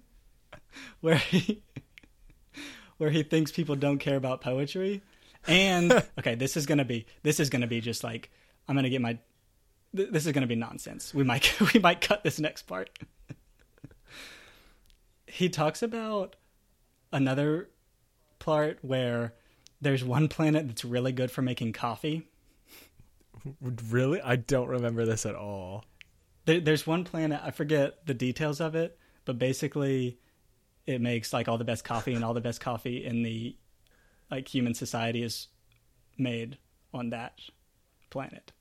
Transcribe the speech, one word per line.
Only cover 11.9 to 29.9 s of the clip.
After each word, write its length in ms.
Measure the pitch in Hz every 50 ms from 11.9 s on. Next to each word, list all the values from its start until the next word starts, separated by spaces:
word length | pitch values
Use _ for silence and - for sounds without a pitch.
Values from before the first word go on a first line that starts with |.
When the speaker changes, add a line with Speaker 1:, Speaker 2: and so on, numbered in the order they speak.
| 170 -
Speaker 1:
cut 240 | - - 208 - -
this 160 | 156 - -
next 220 | 151 - - -
part. 360 | - - 90 92 95 - - - -
<laughs> 40 | - _ _ - - - - _ _ _ _ - _ _ - - - - _ _ - - - - - - - - - - - - - - _ _ - - _ _ _ _ _ _
He 220 | - - - 180 180
talks 320 | 180 151 151 156 156 -
about 540 | 240 226 226 226 220 220 214 202 185 - - _ _ _ _ _ _ _ _ _ _ _ _ _ _ -
another 580 | - 139 139 131 135 139 147 151 151 170 - - _ _ _ _ _ _ _ _ _ _ _ _ _ -
part 400 | - 160 156 151 151 151 - -
where 520 | - 127 131 131 127 123 120 117 117 117 - _ _ _ _ _ _ - _ -
there's 220 | 143 143 139 127 127
one 220 | 123 123 143 156
planet 400 | 147 - - 160 156 156 156 156
that's 180 | 127 113 - -
really 280 | 120 120 123 123 131
good 180 | 127 127 127 123
for 100 | - -
making 320 | 131 127 120 - 123 113
coffee. 540 | 107 - - 120 110 - - 151 156 165 - _ _ _ _ _ _ _ _ - - - - - _ - - _ _ _ _ _ - - - 139 139 - 139 127 123 113 113 110
Speaker 2:
Really? 300 | 117 123 131 135 160 208
I 140 | - 123 123
don't 320 | 123 113 - 139 127 123
remember 380 | - 131 123 120 117 117 117 113
this 180 | 113 110 110 -
at 120 | 110 98
all. 480 | - 104 101 101 98 92 90 98 104 - _ _ - - _ _ _ _ _ _ _ -
Speaker 1:
There, 120 | 160 160 180
there's 260 | 160 156 156 147 -
one 200 | 160 160 180 175
planet, 360 | 175 - 160 160 151 147 147 -
I 80 | 151
forget 540 | - - 156 147 156 147 139 139 - - -
the 80 | - 135
details 460 | 117 131 127 123 - 160 147 147 147
of 140 | 170 156 156
it, 240 | 160 165 170 - _ _ _ _ _ -
but 140 | - 127 117
basically 800 | 127 131 131 - 160 139 - 151 139 135